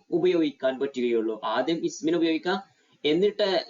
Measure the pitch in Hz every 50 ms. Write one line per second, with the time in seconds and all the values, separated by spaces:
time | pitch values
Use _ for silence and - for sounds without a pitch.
0 | - _ - 170 160 185 180 170 160 147 135 - - 131 131 127 139 139 - 127
1 | 120 120 117 113 107 110 110 110 - 113 110 120 - 160 170 165 - 175 - -
2 | - 156 170 170 165 165 160 156 - 175 - 147 - - _ _ _ _ _ _
3 | - 147 156 170 196 208 202 - 214 196 185 165 -